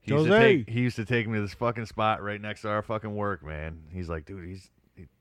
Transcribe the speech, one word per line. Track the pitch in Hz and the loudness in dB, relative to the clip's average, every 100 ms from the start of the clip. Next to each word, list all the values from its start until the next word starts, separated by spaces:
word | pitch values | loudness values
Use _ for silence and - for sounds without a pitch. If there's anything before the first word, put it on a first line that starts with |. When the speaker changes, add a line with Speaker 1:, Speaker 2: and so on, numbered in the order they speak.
Speaker 1:
He | - | 0
used | 143 156 | 2 6
to | |
Speaker 2:
Jose! | 208 233 185 | 8 8 6
Speaker 1:
take, | 107 | 2
he | 113 | 0
used | 123 - | 0 0
to | 107 | 0
take | 120 110 | 0 0
me | 110 | -2
to | |
this | 101 | -4
fucking | - 120 120 113 | -2 -2 -2 -8
spot | - 107 110 | 0 0 0
right | 101 104 | -2 -6
next | 104 104 | -8 -8
to | 110 | -2
our | 104 | -2
fucking | 104 110 107 104 | -2 -6 -4 -4
work, | 101 95 | -4 -4
man. | 76 76 78 82 78 | -6 -8 -8 -10 -12
He's | 92 85 | -10 -6
like, | 82 78 | -6 -8
"Dude," | 98 87 | -14 -12
he's, | 92 - _ _ | -14 -18 _ _
he | - 85 _ | -20 -20 _